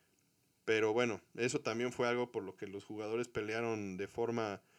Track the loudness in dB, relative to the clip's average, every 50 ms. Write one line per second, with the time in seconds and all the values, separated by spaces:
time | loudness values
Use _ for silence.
0 | _ _ _ _ _ _ _ _ _ _ _ _ 0 2 4 4 6 4 4 4
1 | 4 2 0 -2 -8 _ -4 -2 0 0 0 0 -2 -2 -2 0 0 -2 0 2
2 | 2 2 2 2 0 -2 -2 -6 -6 -6 -10 -10 -10 -10 -8 -10 -10 -10 -10 -8
3 | -4 -2 -2 -2 -2 -2 -4 -4 -4 -2 -2 0 0 0 0 -2 -2 -4 -4 -4
4 | -6 -6 -2 -2 0 0 0 0 0 0 -2 -6 -8 _ _